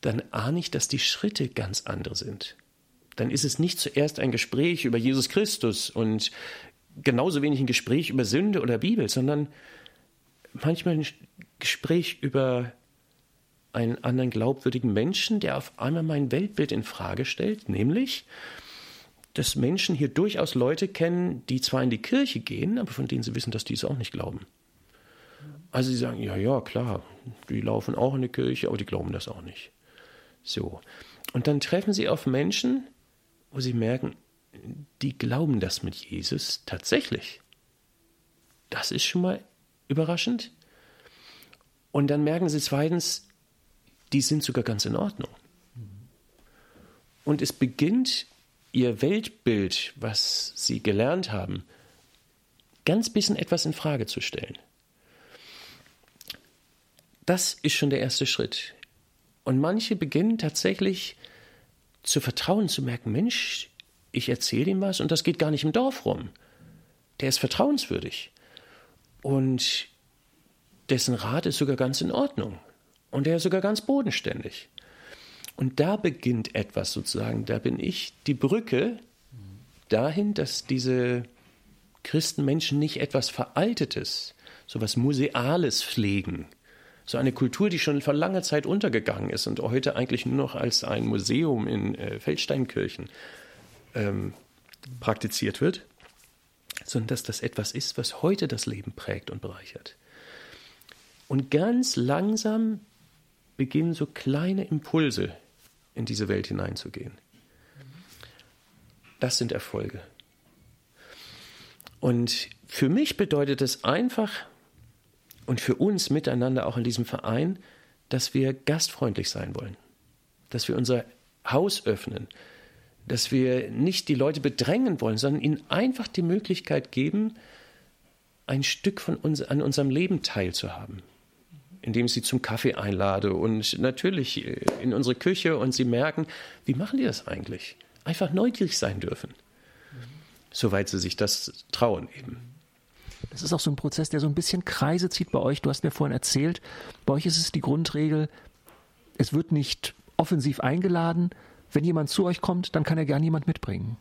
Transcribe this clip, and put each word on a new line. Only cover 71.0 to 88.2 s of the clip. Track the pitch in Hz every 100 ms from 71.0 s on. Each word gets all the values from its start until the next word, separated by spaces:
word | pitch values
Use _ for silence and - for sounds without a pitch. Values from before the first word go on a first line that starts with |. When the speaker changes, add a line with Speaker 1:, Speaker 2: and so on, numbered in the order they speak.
| - 120
Speaker 1:
Rat | 107 139 175
ist | 139
sogar | 139 131
ganz | 127 135
in | 170
Ordnung. | - 277 - 104 90 - _ _ _ _
Und | 139 139
der | 165
ist |
sogar | 175 190
ganz | 196 214
bodenständig." | - 277 226 - - - - - - - - - - - - - - -
Und | 131 127
da | 151 208
beginnt | 190 131 123 120 110
etwas | 98 101 - 98
sozusagen. | - - - 110 113 110
Da | 113
bin | 123 120
ich | - 185 - - -
die | 135
Brücke | 135 214 226 123 202 233 - _ _ 123 98 98 - - _
dahin, | 107 135 160 208 202
dass | 147 - -
diese | 131 127 127 123 123 120 - - _ _ - _ _
Christenmenschen | - 156 160 - 143 151 156 143
nicht | 151 -
etwas | 131 135 127
Veraltetes, | - 123 - 202 233 - - - - - - - - -
sowas | - 110 -
Museales | 127 139 147 120 123 170 156 -
pflegen. | - - 104 98 90 90 85 - _ - - -
So | - 127
eine | 131
Kultur, | 127 131 - 208
die | 175
schon | - 143
vor | 143
langer | 147